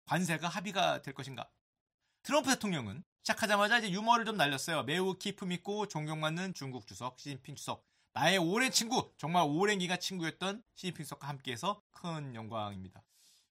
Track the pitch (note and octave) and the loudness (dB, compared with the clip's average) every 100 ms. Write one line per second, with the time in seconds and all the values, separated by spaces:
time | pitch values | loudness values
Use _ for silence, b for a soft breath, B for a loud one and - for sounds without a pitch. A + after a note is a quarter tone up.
0 | - D#3 F3+ D#3 E3+ F#3 F#3+ F#3+ E3 C3+ | -2 0 2 0 -2 -4 -4 2 2 2
1 | C#3 C3+ C3+ A#2+ - _ _ _ _ _ | -4 -10 -10 -10 -14 _ _ _ _ _
2 | _ _ - D4 C4+ B3 G#3 E3 G#2+ B2+ | _ _ 0 2 4 2 2 -2 -4 -10
3 | - _ - A3 G#3+ G3+ G#3 A#3 G#3+ F#3 | -14 _ -2 0 2 4 6 4 4 0
4 | A3 A#3 A3 G#3 C#3+ C3+ - D#3 A#2+ E3+ | 4 4 4 2 2 2 0 0 0 0
5 | F#3+ F3+ G3+ G3 F#3 F3 - G#3 G3 D#3 | 0 0 -4 -4 -4 -4 -4 -4 -2 -4
6 | D3+ D#3 D#3 E3 F#3+ - C3+ B2+ - F#2+ | -4 -2 -2 -2 -4 -6 -8 -8 -12 -10
7 | B2 - C#3+ C3+ - C3+ - A2+ _ _ | -10 -8 -10 -10 -12 -10 -8 -8 _ _
8 | _ A2 D#3 F#3+ E3 G#3+ C4 - A3+ A#3+ | _ 2 4 4 4 2 2 2 2 0
9 | - - D3+ F3 D3+ D3+ G#3 G3+ F3+ F#3 | -2 -6 0 4 4 4 4 2 0 -2
10 | - F#3+ D#3+ - F#3 A3 - - F#3 D#3+ | -2 -4 -4 -2 -4 -4 -12 -8 -8 -6
11 | D3 C#3+ C#3+ C#3 C3 A#2+ F3+ G3+ _ - | -10 -10 -8 -8 -6 -4 -4 -4 _ -10
12 | F3 D#3 C#3 A2+ A2 A2+ G#2 G2 F#2 - | -6 -6 -6 -8 -6 -4 -4 -6 -12 -16
13 | _ b b b b | _ b b b b